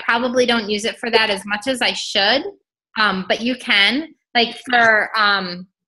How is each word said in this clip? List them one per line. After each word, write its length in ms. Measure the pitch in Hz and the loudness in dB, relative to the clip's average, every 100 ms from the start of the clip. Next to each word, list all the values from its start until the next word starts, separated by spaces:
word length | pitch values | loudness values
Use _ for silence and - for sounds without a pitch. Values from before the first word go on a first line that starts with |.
probably 420 | - 240 247 254 247 | 0 -2 0 0 2
don't 240 | 233 208 | 0 0
use 160 | 208 220 | -4 -4
it 140 | 214 | -6
for 100 | 240 | 0
that 200 | 226 220 | 2 2
as 120 | 196 202 | 0 -4
much 200 | 196 269 | -6 -4
as 140 | 254 | -2
I 120 | 214 | -2
should, 500 | 190 - 214 202 262 403 - _ _ _ - | -2 -4 0 2 0 -2 -12 _ _ _ -2
um, 260 | 208 190 185 | 0 0 -2
but 140 | 208 | -2
you 140 | 233 247 | -2 -4
can. 540 | - 208 202 254 320 _ _ | 0 2 2 0 -6 _ _
Like 240 | 247 226 233 - | 0 0 -4 -2
for, 480 | 247 226 214 190 220 | 2 4 4 0 0
um, 500 | 208 196 185 175 185 _ | 2 2 -2 -10 -14 _